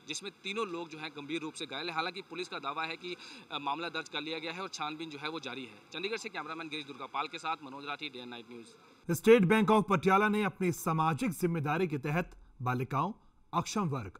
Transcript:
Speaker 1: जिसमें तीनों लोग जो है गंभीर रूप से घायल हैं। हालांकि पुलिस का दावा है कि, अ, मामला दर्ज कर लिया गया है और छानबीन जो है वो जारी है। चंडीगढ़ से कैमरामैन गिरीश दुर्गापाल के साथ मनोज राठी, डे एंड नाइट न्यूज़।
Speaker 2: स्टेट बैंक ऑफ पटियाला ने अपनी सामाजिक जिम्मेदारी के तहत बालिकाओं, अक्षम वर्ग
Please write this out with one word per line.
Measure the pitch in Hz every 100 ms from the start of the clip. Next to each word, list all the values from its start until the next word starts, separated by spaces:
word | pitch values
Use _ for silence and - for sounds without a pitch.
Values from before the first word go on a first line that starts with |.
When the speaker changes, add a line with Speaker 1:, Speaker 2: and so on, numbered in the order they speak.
| 135
Speaker 1:
जिसमें | 151 190 -
तीनों | 196 202 214
लोग | 170 170
जो | 156
है | 156
गंभीर | 147 143 165
रूप | 156
से | - 151
घायल | 135 170
हैं। | 160
हालांकि | 170 180
पुलिस | 180 170 180
का | 180
दावा | 139 147 160
है | 170
कि, | 180 170 - 262 190
अ, | 147
मामला | 143 147 170
दर्ज | 160 156
कर | 156
लिया | 147 160
गया | 160
है | 170
और | 190
छानबीन | - 151 156 165
जो | 143
है | 147
वो | 160
जारी | 131 123 120
है। | 104 -
चंडीगढ़ | 156 190 220
से | 220
कैमरामैन | 175 151 160 160
गिरीश | 151 143
दुर्गापाल | 127 135 135 147
के | 160
साथ | 160 160
मनोज | 143 139 143
राठी, | 143 151
डे | 123
एंड | 123
नाइट | 120 117
न्यूज़। | 120 113 - - - -
Speaker 2:
स्टेट | 165 - 233
बैंक | 175 220 208
ऑफ | 214 -
पटियाला | 190 180 190 214
ने | 208
अपनी | 202 - 185
सामाजिक | - - 160 160 156 262
जिम्मेदारी | 156 180 170 147 160 185
के | 147
तहत | 147 165 175 - - -
बालिकाओं, | 123 123 127 135 175 226 - _ _
अक्षम | 170 - 220 180
वर्ग | 135 95 -